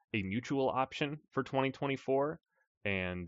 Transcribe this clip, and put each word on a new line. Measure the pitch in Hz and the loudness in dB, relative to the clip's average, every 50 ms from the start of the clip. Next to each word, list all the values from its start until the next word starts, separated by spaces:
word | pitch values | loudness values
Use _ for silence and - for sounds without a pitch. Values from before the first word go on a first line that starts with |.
| _ _ - | _ _ -2
a | 107 95 | -2 0
mutual | 95 98 123 - - 143 139 131 117 | 0 -2 -2 -2 0 0 2 2 2
option | - 127 131 - - - 151 143 156 151 - _ | 2 2 0 0 0 -2 -2 -2 -4 -6 -10 _
for | - 135 127 | -4 -4 -2
twenty | - 135 135 135 135 | 0 2 2 2 2
twenty-four, | 131 - 139 139 135 131 - 131 135 139 143 151 170 - _ _ _ _ _ _ _ _ - | 0 0 -2 -2 -2 -2 0 2 2 2 2 0 -2 -8 _ _ _ _ _ _ _ _ -2
and | 101 98 95 92 90 90 90 87 | 0 0 0 0 -2 -2 -4 -6